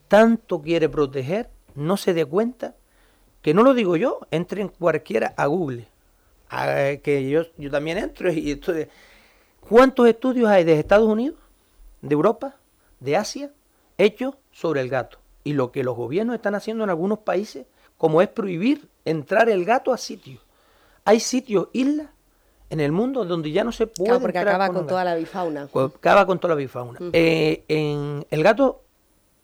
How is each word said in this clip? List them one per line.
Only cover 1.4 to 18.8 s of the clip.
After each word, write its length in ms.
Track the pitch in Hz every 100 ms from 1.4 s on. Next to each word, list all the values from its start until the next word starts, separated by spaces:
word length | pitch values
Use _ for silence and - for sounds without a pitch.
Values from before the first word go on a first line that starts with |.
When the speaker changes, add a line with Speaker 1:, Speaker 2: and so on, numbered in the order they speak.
| 247 - _ -
Speaker 1:
no 220 | 151 196
se 160 | -
dé 100 | 170
cuenta, 520 | 147 175 233 247 - - _ _ _ _ _ _
que 120 | -
no 100 | 165
lo 100 | 254
digo 240 | 254 196 165
yo, 240 | 247 - -
entren 380 | 156 175 190 190
cualquiera 640 | - 170 151 - 208 214 -
a 120 | 143
Google, 420 | 170 156 123 113 _ _ _ _ _ _
a, 460 | 127 135 143 139 143
que 260 | - 143 131
yo, 120 | 147 165 -
yo 120 | 143
también 280 | 143 151 175
entro, 340 | 320 - 185
y 200 | 165 147
esto 200 | 143 -
de, 160 | 165 151 _ - _ _ _ _ _ -
¿cuántos 400 | 226 262 262 240
estudios 420 | 226 262 254 226
hay 140 | 196
de 160 | 165 156
Estados 300 | 156 202 220
Unidos, 280 | 214 262 330 _ _ _ _ - -
de 120 | 135
Europa, 420 | 147 180 214 269 - _ _ _ _
de 160 | 127 156
Asia, 340 | 208 277 285 - _ _ _ -
hechos 380 | 208 208 254 269 _
sobre 300 | - 165 147
el 80 | 127
gato? 320 | 131 120 - _ _
Y 80 | -
lo 220 | 147 123
que 100 | 143
los 140 | 127 117
gobiernos 380 | 120 160 226 233
están 200 | 208 202
haciendo 300 | 208 226 214
en 40 |
algunos 300 | 165 185 208
países, 460 | - 180 214 - - _ _ _
como 240 | 160 160
es 80 | 196
prohibir 580 | - 196 170 214 294